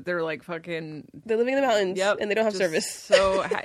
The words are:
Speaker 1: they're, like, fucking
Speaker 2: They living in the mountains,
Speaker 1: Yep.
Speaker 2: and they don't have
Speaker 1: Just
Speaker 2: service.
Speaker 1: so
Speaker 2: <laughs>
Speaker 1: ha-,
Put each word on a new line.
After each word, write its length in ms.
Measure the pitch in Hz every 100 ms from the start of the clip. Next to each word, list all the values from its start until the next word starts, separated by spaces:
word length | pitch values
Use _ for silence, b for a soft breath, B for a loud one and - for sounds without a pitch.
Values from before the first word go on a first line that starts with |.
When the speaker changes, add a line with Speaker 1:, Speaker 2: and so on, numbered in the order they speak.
Speaker 1:
they're, 180 | 175 175
like, 220 | 160 156
fucking 640 | - 165 170 165 160 151 - - 214
Speaker 2:
They 80 |
living 200 | 220 240
in 60 | 269
the 60 | 269
mountains, 320 | 214 190 190
Speaker 1:
Yep. 200 | 196 202
Speaker 2:
and 100 | 208
they 60 | 208
don't 80 |
have 80 | 220
Speaker 1:
Just 100 | 190
Speaker 2:
service. 260 | 185 156 -
Speaker 1:
so 480 | - - - 190 190
Speaker 2:
<laughs> 80 | 175
Speaker 1:
ha-, 120 | -